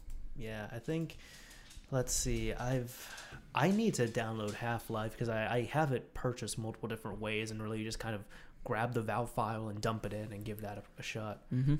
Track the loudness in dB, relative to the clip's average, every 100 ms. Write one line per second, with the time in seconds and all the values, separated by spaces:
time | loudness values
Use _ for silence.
0 | -6 -4 -4 -4 -4 -4 -6 -6 -2 0
1 | -2 -6 -16 -18 -18 -18 -16 -16 0 2
2 | 4 2 2 2 2 0 2 2 0 -6
3 | -10 -12 -12 -14 -4 4 6 8 6 6
4 | 4 2 0 0 -2 0 0 0 0 -2
5 | -2 0 0 2 2 2 2 4 4 2
6 | 0 -2 -2 0 -4 -2 -4 -4 -4 -4
7 | -4 -4 0 0 0 -2 -2 -2 -2 -2
8 | -2 -4 -6 -14 -16 -10 -2 0 2 2
9 | 2 2 0 0 0 0 -4 0 0 2
10 | -2 -4 -4 -4 -4 -4 -6 -6 -10 -10
11 | -6 -4 -4 -6 -2 2 4